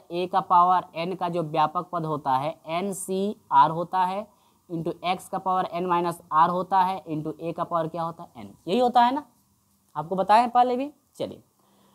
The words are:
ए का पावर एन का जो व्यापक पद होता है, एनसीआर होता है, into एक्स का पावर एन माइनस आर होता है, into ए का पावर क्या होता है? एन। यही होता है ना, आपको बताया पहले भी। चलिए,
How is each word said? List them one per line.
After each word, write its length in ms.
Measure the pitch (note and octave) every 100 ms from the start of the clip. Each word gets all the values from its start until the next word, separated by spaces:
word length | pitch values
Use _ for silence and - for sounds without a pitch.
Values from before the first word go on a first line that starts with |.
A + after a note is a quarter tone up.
| -
ए 140 | F3 F3+
का 120 | F#3
पावर 440 | F3+ F3+ F3+ F3+ F3 D#3+
एन 200 | F3 F3+
का 140 | F3
जो 140 | E3+
व्यापक 460 | D#3 D#3 D3+ F3+ E3
पद 160 | F3 D#3
होता 260 | D3 C#3
है, 220 | C3 D3 - D#3
एनसीआर 1040 | E3+ G3+ F3+ - F#3+ G3+ G#3+ - C#3 D3+
होता 320 | D#3+ E3+ F#3
है, 240 | F3+ F#3+ A3 _ _ _ -
into 240 | E3+ E3 D#3+ E3+
एक्स 220 | - -
का 80 | F#3+
पावर 260 | F#3+ F#3 F3+
एन 180 | E3+ F3+
माइनस 360 | F3 F3 E3+ -
आर 160 | D#3 F3
होता 320 | F3+ F3+ F#3+
है, 220 | F#3 F#3+ -
into 280 | D#3 D#3 D3+
ए 120 | E3
का 120 | D#3+
पावर 240 | E3 E3+ D#3+
क्या 160 | E3+
होता 200 | E3 E3 E3+
है? 40 | -
एन। 160 | G2+ - -
यही 120 | G#3+
होता 220 | B3 B3
है 120 | A#3+
ना, 100 | C4 - _ _ _ _ _ _ D3+
आपको 200 | D#3 F#3+
बताया 320 | F#3+ G#3+ A#3+
पहले 280 | B3 B3+ B3
भी। 140 | C#4+ - _ -
चलिए, 280 | A2+ A2+ _ _ _ _ _